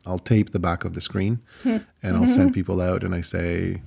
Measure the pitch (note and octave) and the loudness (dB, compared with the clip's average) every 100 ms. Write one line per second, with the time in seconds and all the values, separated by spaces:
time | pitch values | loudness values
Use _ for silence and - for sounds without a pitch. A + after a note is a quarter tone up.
0 | F2+ F2+ - A2 G#2 G2 F2 E2+ F2 F2 | -8 -6 2 2 2 0 -2 -2 -4 -8
1 | - G2 G2 A#2 _ - B3+ A3 - _ | -6 -2 -2 -2 _ -6 -2 -2 -4 _
2 | G2 F2+ B3 B3 F#2 - F#2 F#2 F2+ F#2 | -2 2 4 6 4 2 -2 0 0 0
3 | F#2 F2 E2+ F2+ E2+ F2 F2+ F#2+ | -2 -4 -4 -4 -2 -2 -2 -4